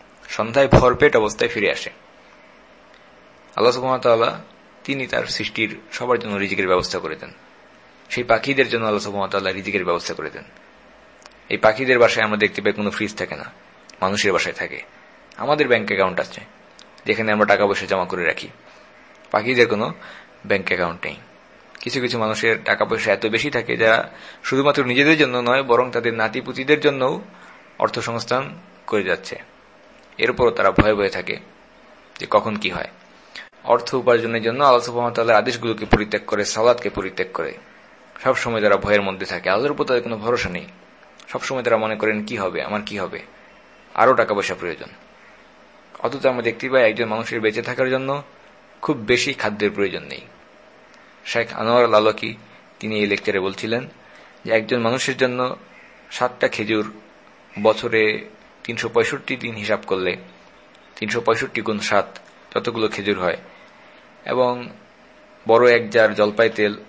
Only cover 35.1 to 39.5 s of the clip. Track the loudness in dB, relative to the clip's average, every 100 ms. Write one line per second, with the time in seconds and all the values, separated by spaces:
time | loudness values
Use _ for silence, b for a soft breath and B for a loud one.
35.1 | 0 4 4 2 -2 -4 -4 0 0 0
36.1 | -4 -2 -4 -2 2 4 4 0 -4 -6
37.1 | -4 -6 -6 -8 -10 -18 -20 -20 -20 -20
38.1 | -4 -2 0 -2 2 2 2 4 2 2
39.1 | -4 -6 -4 0